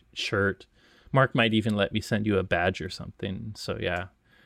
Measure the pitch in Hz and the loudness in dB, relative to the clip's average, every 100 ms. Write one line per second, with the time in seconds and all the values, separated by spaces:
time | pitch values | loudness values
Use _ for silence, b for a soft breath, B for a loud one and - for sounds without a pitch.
0 | _ - - 104 98 92 - b b b | _ -10 -2 0 0 0 -10 b b b
1 | b 135 131 127 113 110 104 104 98 107 | b 2 4 4 4 4 2 2 0 -2
2 | - 110 104 98 92 85 92 95 - - | -2 -2 2 0 2 2 2 0 -6 -10
3 | - - 98 98 113 107 - 107 98 87 | -14 -8 -6 -6 -10 -10 -8 -4 -2 -4
4 | 95 _ b b | -6 _ b b